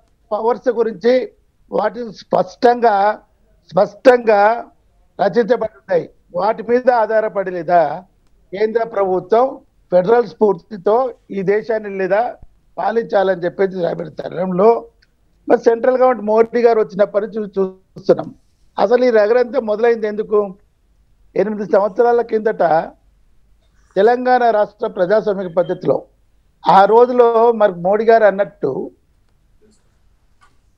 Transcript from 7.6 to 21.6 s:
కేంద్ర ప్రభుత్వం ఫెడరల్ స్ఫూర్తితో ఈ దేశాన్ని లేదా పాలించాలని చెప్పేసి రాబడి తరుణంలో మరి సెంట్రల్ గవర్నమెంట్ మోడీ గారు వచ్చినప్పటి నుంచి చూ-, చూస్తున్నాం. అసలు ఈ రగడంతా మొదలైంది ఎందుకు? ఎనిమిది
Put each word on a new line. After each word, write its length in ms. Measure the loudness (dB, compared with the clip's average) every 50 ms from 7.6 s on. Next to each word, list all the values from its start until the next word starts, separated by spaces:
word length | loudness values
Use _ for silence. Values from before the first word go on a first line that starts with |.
| -2 0 2 2 2 0 -2 -8 -12 _ _ _ _ _ _ _ _ _ -6
కేంద్ర 300 | -4 -4 -2 -2 -4 -4
ప్రభుత్వం 760 | -4 -4 -4 -2 -2 -2 -4 -2 0 2 2 2 0 -4 -8 -18 _ _ _ _ _
ఫెడరల్ 360 | 0 0 2 2 2 2 0 -2
స్ఫూర్తితో 840 | -2 -2 0 0 0 -2 -8 _ -18 -6 -2 0 0 0 0 -4 -6 -12 _ -12
ఈ 100 | -10 -6
దేశాన్ని 560 | -2 -2 -2 -2 -2 -4 -6 -6 -6 -8 -8 -6
లేదా 380 | -4 -2 0 -2 -2 -2 -6 -14 -20 -20 _ _ _ _ _ -8
పాలించాలని 680 | -6 -4 -4 -4 -4 -2 -2 0 0 0 -2 -4 -6
చెప్పేసి 360 | -6 -4 -4 -4 -4 -4 -4
రాబడి 280 | -6 -6 -6 -8 -10 -12
తరుణంలో 760 | -12 -14 -12 -10 -8 -6 -6 -4 -2 2 2 2 2 2 -2 -12 _ _ _ _ _ _ _ _ _ _ _ 0
మరి 100 | 0 2
సెంట్రల్ 380 | 2 0 0 2 0 0 0 2
గవర్నమెంట్ 260 | 2 0 0 -2 -2
మోడీ 380 | -2 -2 -2 -2 -2 -2 0
గారు 180 | 2 2 2 0
వచ్చినప్పటి 480 | -2 -2 -2 -2 -2 -2 -2 -4 -4 -4
నుంచి 120 | -6 -8
చూ-, 240 | -10 -6 -4 -4 -4
చూస్తున్నాం. 720 | -4 -6 -12 _ _ _ -4 0 0 0 0 -2 -8 -16 -20 _ _ _ _ _ _ _ -4
అసలు 260 | 0 0 2 2 2
ఈ 40 | 2
రగడంతా 500 | 2 2 2 2 2 0 0 -2 -4 -6
మొదలైంది 480 | -4 -4 -4 -2 0 0 0 -2 -4 -6
ఎందుకు? 480 | -6 -8 -6 -2 -2 -2 -2 -4 -8 -16 _ _ _ _ _ _ _ _ _ _ _ _ _ _ -4
ఎనిమిది 360 | -4 -2 -2 -4 -6